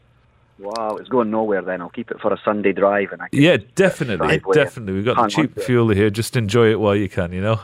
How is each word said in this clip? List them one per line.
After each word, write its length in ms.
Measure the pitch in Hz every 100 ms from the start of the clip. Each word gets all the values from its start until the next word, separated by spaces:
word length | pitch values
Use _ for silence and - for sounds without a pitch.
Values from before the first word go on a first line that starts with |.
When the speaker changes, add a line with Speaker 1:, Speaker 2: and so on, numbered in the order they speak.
| _ _ _ _ _ _
Speaker 1:
Wow, 400 | 98 113 110 101
it's 100 | 92
going 220 | 123 110
nowhere 300 | 110 110 98
then. 200 | 87 92
I'll 80 | 85
keep 200 | - 117
it 80 | 90
for 120 | 107
a 60 | 95
Sunday 300 | - 104 98
drive. 380 | 90 98 101 98
And 80 | 85
I 80 | -
can 140 | 131
Speaker 2:
Yeah, 140 | 156 143
Speaker 1:
just 160 | -
Speaker 2:
definitely, 540 | - 185 - 131 92 95
Speaker 1:
drive 160 | 156 98
away 80 |
Speaker 2:
definitely. 380 | 95 139 - 104
We've 100 | 95
got 120 | 110 120
the 60 |
Speaker 1:
hang 20 |
on 60 | 110
Speaker 2:
cheap 240 | 160 147 -
Speaker 1:
to 40 |
it. 40 |
Speaker 2:
fuel 240 | - 120 113
here. 200 | 98 107
Just 260 | 104 104 127
enjoy 340 | 104 120 113
it 100 | 107
while 140 | 104 101
you 120 | 98
can, 240 | - 85
you 100 | 90
know? 180 | 101 113